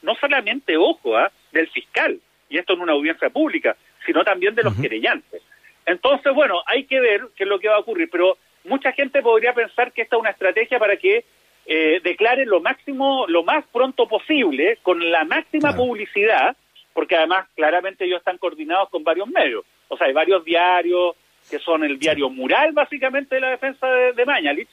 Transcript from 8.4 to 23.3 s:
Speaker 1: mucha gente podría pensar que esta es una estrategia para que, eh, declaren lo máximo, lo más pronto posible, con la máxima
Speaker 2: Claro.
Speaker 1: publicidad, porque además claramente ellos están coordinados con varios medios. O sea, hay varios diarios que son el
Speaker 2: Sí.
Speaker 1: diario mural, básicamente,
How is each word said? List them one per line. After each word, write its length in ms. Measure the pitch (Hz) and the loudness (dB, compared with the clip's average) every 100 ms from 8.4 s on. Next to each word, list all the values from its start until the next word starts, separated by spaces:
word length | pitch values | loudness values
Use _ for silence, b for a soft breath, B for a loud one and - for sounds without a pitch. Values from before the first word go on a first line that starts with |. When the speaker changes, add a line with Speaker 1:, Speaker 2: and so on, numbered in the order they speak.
| _ _ | _ _
Speaker 1:
mucha 300 | - 269 277 | -6 -2 -2
gente 280 | 247 277 277 | -2 -2 0
podría 320 | 233 220 240 | 4 4 4
pensar 380 | 247 226 - 247 | 0 -2 -2 -4
que 120 | - | -2
esta 120 | 220 233 | -2 0
es 40 | |
una 80 | 220 | -2
estrategia 480 | 190 190 214 233 247 | -2 -2 0 -2 0
para 160 | 214 202 | 0 2
que, 280 | 185 220 - _ _ _ - | 2 0 -2 _ _ _ -6
eh, 340 | 156 156 170 | 0 2 0
declaren 460 | 180 170 220 254 262 | -2 0 0 2 2
lo 100 | 185 | 0
máximo, 640 | 180 269 - 269 269 269 202 | 0 -6 -8 -4 -2 0 0
lo 160 | 170 | 0
más 220 | 170 302 - | 0 -2 -2
pronto 360 | 240 262 - 240 | -2 -2 0 0
posible, 720 | 214 - 302 214 135 165 233 | -2 -2 0 0 0 0 0
con 180 | - 170 170 | 0 0 0
la 120 | 165 156 | 0 0
máxima 440 | 285 320 302 294 | -2 -2 -2 -2
Speaker 2:
Claro. 80 | 254 247 | 0 -2
Speaker 1:
publicidad, 680 | 220 208 208 208 196 262 185 _ _ _ | -4 -6 0 2 4 2 -2 _ _ _
porque 220 | - 151 170 | -6 0 2
además 320 | 160 185 185 - | 2 0 -2 -2
claramente 500 | 156 175 185 190 180 | 0 2 -2 -6 -4
ellos 140 | 180 | -2
están 180 | - 180 | -4 -4
coordinados 520 | 180 156 151 180 190 | -6 -6 -4 -2 -2
con 140 | 175 | -2
varios 240 | 156 165 208 | -2 -2 -2
medios. 340 | 349 165 113 - _ _ | 0 0 -2 -10 _ _
O 100 | - | -2
sea, 100 | 160 | 0
hay 60 | |
varios 300 | 139 160 190 | 2 2 2
diarios 720 | 160 170 175 180 170 180 180 - _ _ _ | 2 0 4 2 2 0 0 -4 _ _ _
que 100 | 147 | -10
son 240 | - 165 | -2 -2
el 100 | 151 | 0
Speaker 2:
Sí. 60 | 139 | -2
Speaker 1:
diario 300 | 151 151 143 | -2 0 -2
mural, 420 | 131 127 226 311 | -4 0 2 2
básicamente, 640 | 294 285 294 262 262 277 | 2 -2 -2 -4 -4 -4